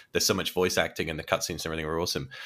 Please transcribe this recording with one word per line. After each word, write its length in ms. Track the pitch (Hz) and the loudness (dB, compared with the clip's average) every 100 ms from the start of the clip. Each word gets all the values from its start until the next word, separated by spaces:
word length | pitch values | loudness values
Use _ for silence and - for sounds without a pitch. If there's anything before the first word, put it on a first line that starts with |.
| - | -4
there's 160 | 85 - | 0 2
so 80 | 98 | 2
much 160 | 82 | 0
voice 260 | - 92 92 | 2 4 4
acting, 320 | 82 - 80 | 2 0 -4
and 80 | 78 | -4
the 60 | |
cutscenes 420 | - 82 - 78 82 | 0 0 0 -4 -4
and 0 | |
everything 200 | 80 78 | -4 -2
are 140 | 82 | 0
awesome. 300 | 87 - 67 - | 0 -2 -6 -10